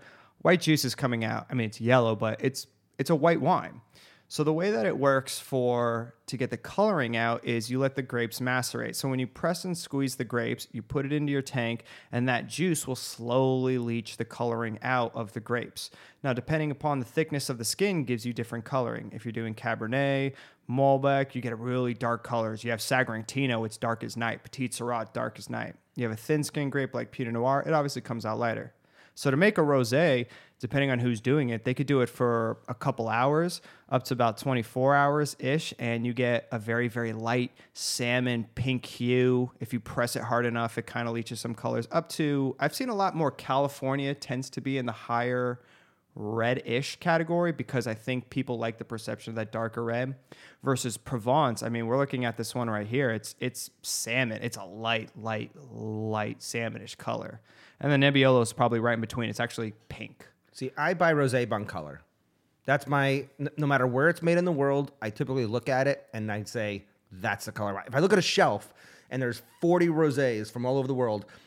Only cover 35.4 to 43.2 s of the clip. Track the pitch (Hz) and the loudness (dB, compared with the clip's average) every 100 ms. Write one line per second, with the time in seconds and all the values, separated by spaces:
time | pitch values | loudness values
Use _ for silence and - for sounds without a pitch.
35.4 | 127 156 - - 120 117 120 120 123 117 | 0 0 -2 -4 -2 0 0 0 2 2
36.4 | - 117 107 117 120 120 117 110 113 123 | -2 -6 -2 0 0 -2 -4 -4 0 0
37.4 | 123 - - - - - 120 123 123 117 | 0 -6 -18 -8 -4 -2 0 2 2 0
38.4 | 110 - 131 127 - - 120 127 127 123 | -2 -4 0 -2 -4 -4 2 4 6 4
39.4 | 123 - 123 120 - - 120 131 113 120 | 0 -4 -6 -6 -4 -2 -2 -2 0 0
40.4 | 120 117 117 - - 120 117 117 113 117 | 2 0 -2 -4 -6 -4 -4 -4 -6 -8
41.4 | 117 110 120 120 117 165 160 - 151 143 | -8 -4 -2 -2 -2 -2 -2 -2 0 2
42.4 | 135 - 147 - 254 202 190 160 | 0 0 -2 -2 -2 0 0 2